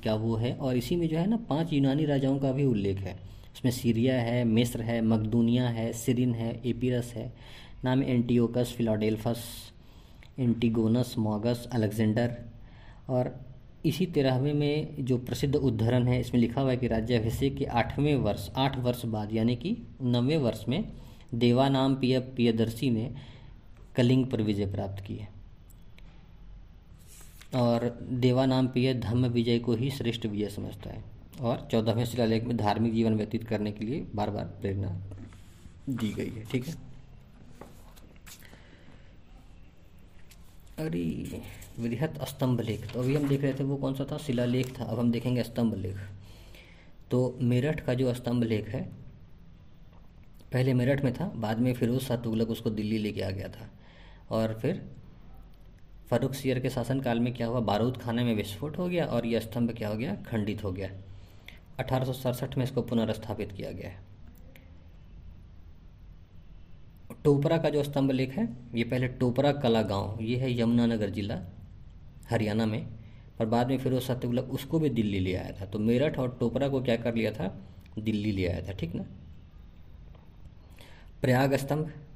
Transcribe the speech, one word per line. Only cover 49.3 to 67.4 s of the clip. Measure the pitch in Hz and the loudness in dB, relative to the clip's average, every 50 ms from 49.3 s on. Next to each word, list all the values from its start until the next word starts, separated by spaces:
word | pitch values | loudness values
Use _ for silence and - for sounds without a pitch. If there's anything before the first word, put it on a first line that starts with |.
| - - - - - - - - - - - - - - - - - - - - - - - - | -20 -20 -20 -20 -20 -20 -20 -20 -20 -20 -20 -20 -20 -20 -20 -20 -20 -20 -20 -20 -20 -20 -10 -2
पहले | - 127 127 135 127 | 0 2 2 4 4
मेरठ | 123 123 135 139 - 139 | 4 4 4 2 2 2
में | 123 120 | 0 0
था, | - 170 208 - | -2 -4 -4 -4
बाद | 113 110 107 113 113 | -4 -2 -2 0 2
में | 127 127 123 | 2 2 2
फिरोज | - 127 117 123 131 | 2 2 2 2 0
शाह | - - 117 | 0 0 -2
तुगलक | 113 - 113 110 113 113 113 | -2 0 0 0 0 0 0
उसको | 113 - - 117 | -2 -2 -2 -2
दिल्ली | 107 107 107 107 110 107 | -2 0 0 0 0 0
लेके | 107 104 104 107 | 0 -2 -2 -2
आ | 95 95 | -2 -2
गया | 95 95 92 - | -4 -4 -6 -8
था। | - - 104 - - - - - - - - - - - - - | -10 -12 -14 -16 -16 -20 -20 -20 -20 -20 -20 -20 -20 -20 -8 -2
और | 110 110 113 110 110 | 0 0 0 0 -2
फिर | - - 147 196 - - - - - - - - - - - - - - - - - - - - - - - - - - - | -2 -2 -2 -2 -2 -6 -12 -14 -16 -18 -18 -20 -18 -18 -18 -18 -18 -18 -18 -20 -20 -20 -20 -20 -20 -20 -20 -20 -20 -4 -2
फारूक | 120 120 139 131 - | 0 0 0 0 -2
सियर | - - 131 123 127 | -2 0 0 0 2
के | 127 127 | 0 0
शासनकाल | - 127 117 123 131 135 135 120 117 117 | -2 -2 0 0 0 0 2 2 2 2
में | 120 127 123 | 2 0 0
क्या | - 117 | -2 -2
हुआ, | 113 123 123 | 0 0 0
बारूद | 110 101 101 104 113 127 127 | 2 2 2 4 4 2 0
खाने | - - 120 113 120 123 | -2 -4 -2 0 2 2
में | 120 110 | 2 2
विस्फोट | 104 101 - - - 143 151 - 185 | 0 0 -4 -6 -6 -6 -6 -4 -4
हो | 180 180 | -2 0
गया | 180 170 151 | 2 0 0
और | - 117 120 117 | 2 0 0 0
यह | 117 117 110 | 2 0 0
स्तंभ | 113 113 - 123 117 117 | 0 -2 -2 0 0 0
क्या | - - 110 104 | 0 -2 -4 -2
हो | 110 | -2
गया, | 107 127 175 202 | -2 -2 -4 -4
खंडित | - - - 117 107 101 107 101 - 104 | -6 -6 -2 -2 0 0 0 -2 -2 -4
हो | 98 | -4
गया। | 90 98 95 95 - - - - - - - - - - - - - - - - - - | -4 -4 -6 -6 -8 -12 -14 -16 -18 -18 -18 -20 -20 -20 -20 -18 -20 -18 -20 -12 -8 -6
अठारह | 131 - 131 135 131 | -2 0 0 0 0
सौ | 131 | -2
सड़सठ | 123 - - 123 123 - - - - 139 | -4 -2 -2 -2 -2 -2 -4 -4 -2 -2
में | 123 | -2
इसको | - - 120 | 0 -2 -2
पुनर्स्थापित | 117 - 123 113 110 107 - - - - 104 - - - | -2 0 0 2 2 0 -2 -4 -6 -6 -6 -6 -6 -6
किया | - - 104 101 | -6 -8 -8 -8
गया | - - - - | -8 -10 -10 -12
है। | - - - - - - - - - - - - - - - - - - - - - - - - - - - - - - - - - - - - - - - - - - - - - - - - - - - - - - - - - - - - - - - - - - - | -12 -14 -16 -18 -18 -18 -18 -18 -18 -18 -18 -20 -20 -20 -20 -20 -20 -20 -20 -20 -20 -20 -20 -18 -18 -16 -16 -16 -18 -18 -18 -18 -18 -18 -18 -18 -20 -20 -20 -20 -20 -20 -20 -18 -18 -20 -20 -20 -20 -20 -18 -18 -18 -18 -18 -18 -18 -18 -18 -18 -18 -18 -16 -16 -14 2 4
टोपरा | 151 143 143 | 6 6 6